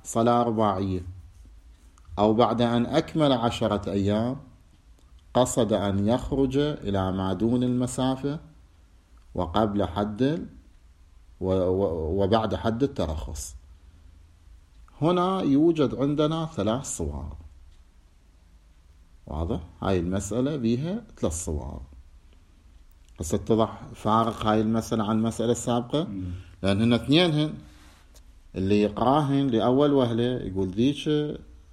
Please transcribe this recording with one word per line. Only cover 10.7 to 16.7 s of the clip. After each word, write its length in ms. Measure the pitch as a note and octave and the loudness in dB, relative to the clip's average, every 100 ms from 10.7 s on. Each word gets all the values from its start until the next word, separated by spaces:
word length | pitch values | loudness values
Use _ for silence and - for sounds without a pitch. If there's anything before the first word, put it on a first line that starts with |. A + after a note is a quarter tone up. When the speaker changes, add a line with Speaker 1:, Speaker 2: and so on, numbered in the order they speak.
| - - - - - - - | -20 -20 -20 -20 -20 -20 -6
Speaker 1:
و-، 120 | F#2 | -2
و-، 720 | F#2+ F2+ F#2+ G2 E2 D#2 F#2+ | 0 0 0 0 -2 -2 0
وبعد 320 | G2 A2 A2 F#2 | 2 2 0 -2
حد 280 | A2+ A2+ | -2 -2
الترخص. 720 | C#3 - D#2 D#2 B1 - - - - - - - - - - - - - - - - - | -2 -2 -4 -4 -8 -10 -12 -16 -20 -20 -20 -20 -20 -20 -20 -20 -20 -20 -20 -20 -20 -2
هنا 400 | D3+ F3+ F3+ F#3+ | 2 2 2 0
يوجد 540 | C#3+ C#3 E3 D#3 B2+ A2 | 2 4 4 4 2 0
عندنا 500 | C#3+ D3 D3+ D#3+ D#3 | -2 0 0 0 -4
ثلاث 400 | - G2+ | -2 -2